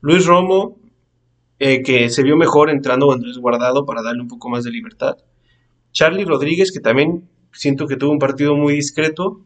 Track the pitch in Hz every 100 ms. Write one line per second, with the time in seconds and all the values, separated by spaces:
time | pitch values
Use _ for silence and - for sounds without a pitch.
0 | 143 175 180 175 185 190 208 - _ _
1 | _ _ _ _ _ _ 139 135 131 127
2 | 120 117 135 151 165 147 151 143 135 127
3 | 143 127 120 123 123 120 123 131 143 117
4 | 113 123 120 120 123 120 120 117 113 -
5 | 127 - _ _ _ _ _ _ _ -
6 | 160 185 190 147 143 170 190 - 117 120
7 | 160 170 - _ _ - 143 135 147 131
8 | 143 147 135 139 147 147 147 147 143 -
9 | 156 156 190 196